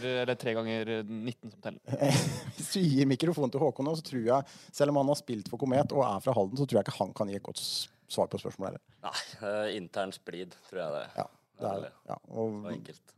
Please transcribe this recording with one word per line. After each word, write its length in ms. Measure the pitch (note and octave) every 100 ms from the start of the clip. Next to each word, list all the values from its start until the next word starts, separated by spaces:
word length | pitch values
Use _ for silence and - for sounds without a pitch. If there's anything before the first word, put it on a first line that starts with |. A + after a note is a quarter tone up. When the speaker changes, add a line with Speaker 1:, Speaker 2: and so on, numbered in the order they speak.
Speaker 1:
ganger, 180 | B2+ B2+
eller 140 | B2 B2
tre 180 | A#2+
ganger 360 | A2+ A2+ A2+ A2 A2+ G#2+
nitten 420 | A2+ A#2+ - A2+
som 100 | G#2
teller. 180 | A2 G2+ - C3 C#3 C#3
Speaker 2:
<laughs> 360 | - - - -
Hvis 160 | D#3
du 60 | G3
gir 260 | F3 C3+ C#3
mikrofonen 420 | C3 E3 D3+ C3
til 120 | C3+
Håkon 240 | D3 - C#3+
nå, 60 | D#3+
så 80 |
tror 220 | D#3 B2+ A2+
jeg, 200 | C3+ C3+ - -
selv 180 | - D3
om 80 | C#3+
han 80 | C#3
har 80 | C#3+
spilt 320 | - A2 F#2+
for 80 | A2+
Komet 380 | C3 C3 C3 C#3+
og 80 |
er 160 | B2 A2
fra 160 | - A#2
Halden, 240 | F#2+ C3
så 80 | C#3
tror 140 | -
jeg 40 | -
ikke 120 | -
han 140 | F#3+ -
kan 160 | G3+
gi 60 | G3
et 60 | -
godt 140 | -
s-, 240 | - - - _ _
svar 160 | - F#2+
på 100 | G2
spørsmålet 380 | F#2+ - F#2 F2+
heller. 80 | - _ -
Speaker 3:
Nei, 80 | - - - G2+
eh, 300 | G#2+ G#2+ G2+
intern 320 | E2+ G#2 F#2+
splid, 480 | - - E2+ F#2 - -
tror 160 | F#2
jeg 80 | D#2+
det 100 | C#2+ -
er. 100 | -
Speaker 2:
Ja, 120 | - - _ G2
det 140 | G#2
er, 60 | G2
Speaker 3:
Eller, 160 | - - -
Speaker 2:
ja, 80 | - -
og 320 | A2+ A2+ G#2
Speaker 3:
så 160 | G#2 -
enkelt. 400 | - - -